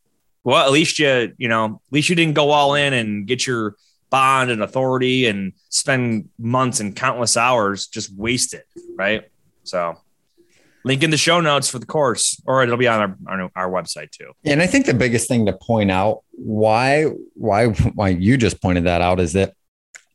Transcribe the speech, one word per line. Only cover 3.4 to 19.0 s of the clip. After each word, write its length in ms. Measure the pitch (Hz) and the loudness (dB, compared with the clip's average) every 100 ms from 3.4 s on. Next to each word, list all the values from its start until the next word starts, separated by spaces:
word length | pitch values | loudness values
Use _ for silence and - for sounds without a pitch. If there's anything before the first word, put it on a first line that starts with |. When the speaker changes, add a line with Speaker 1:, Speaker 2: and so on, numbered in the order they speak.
| 131 | -2
Speaker 1:
your 300 | 120 107 - _ _ - | -2 -4 -8 _ _ -2
bond 400 | 131 131 135 127 | 2 4 2 0
and 120 | 113 | -2
authority 640 | 98 131 131 127 127 131 120 | -2 -2 -2 0 0 2 0
and 260 | 101 95 - - | -2 -6 -10 -8
spend 640 | - 147 131 120 110 - - | -6 -2 -2 0 -4 -6 -10
months 420 | 117 127 127 107 | -4 -2 -2 -2
and 160 | 104 98 | -6 -4
countless 400 | 131 120 117 117 | -4 -2 -2 0
hours 520 | 123 123 101 98 - | 2 2 0 -4 -10
just 220 | 110 104 | -12 -12
wasted, 480 | 98 113 123 - 78 _ - - - | -8 -4 -4 -4 -8 _ -20 -18 -6
right? 320 | 98 107 - _ _ _ | -4 -4 -8 _ _ _
So 340 | - 90 85 82 _ _ _ _ _ _ _ _ | -8 -6 -6 -8 _ _ _ _ _ _ _ _
link 200 | 127 139 | -4 0
in 80 | 160 | 0
the 80 | 151 | 0
show 240 | 165 175 | 2 2
notes 260 | 156 143 - | 2 0 -2
for 100 | 117 | -8
the 60 | |
course, 560 | - 156 131 107 - - - | -6 -2 0 0 -4 -6 -2
or 160 | 131 | 0
it'll 160 | 120 120 | 2 2
be 100 | 123 | 2
on 300 | 110 101 95 - | 2 -2 -4 -10
our, 140 | 95 | -8
our, 80 | 90 | -8
our 160 | 92 92 | -6 -4
website 400 | 92 82 80 76 | -4 -6 -12 -14
too. 220 | - - - 151 | -20 -20 -10 -2
Speaker 2:
And 160 | 147 | 0
I 40 | 180 | 2
think 200 | 277 262 | 2 2
the 80 | |
biggest 340 | 127 127 117 - | 2 2 0 0
thing 160 | 120 | 0
to 80 | 101 | 0
point 380 | 92 - 113 98 | -2 -2 2 2
out, 320 | 92 104 - _ | 2 0 -2 _
why, 760 | - - 107 107 110 131 147 151 - - | -14 -6 0 2 4 2 2 0 -4 -16
why, 320 | - 113 101 120 | -6 0 2 2
why 420 | 95 - - 98 | 2 0 0 0
you 300 | 90 98 135 | 2 2 4
just 240 | 101 - | 2 0
pointed 220 | 95 90 | 0 2
that 180 | 87 85 | 2 2